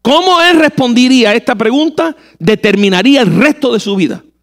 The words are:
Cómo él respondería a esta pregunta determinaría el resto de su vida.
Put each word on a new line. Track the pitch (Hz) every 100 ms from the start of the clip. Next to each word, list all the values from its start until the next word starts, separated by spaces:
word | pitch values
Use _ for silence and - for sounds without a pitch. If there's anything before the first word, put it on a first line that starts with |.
Cómo | - 302 370 349
él | 349 330
respondería | 311 - 254 240 254 262 214
a |
esta | 220 240
pregunta | 214 220 269 320 320 330 - _ _
determinaría | 165 214 214 202 202 185 233 277
el | 202
resto | 165 285 294 262
de | 226
su | 202
vida. | 196 160 - _ _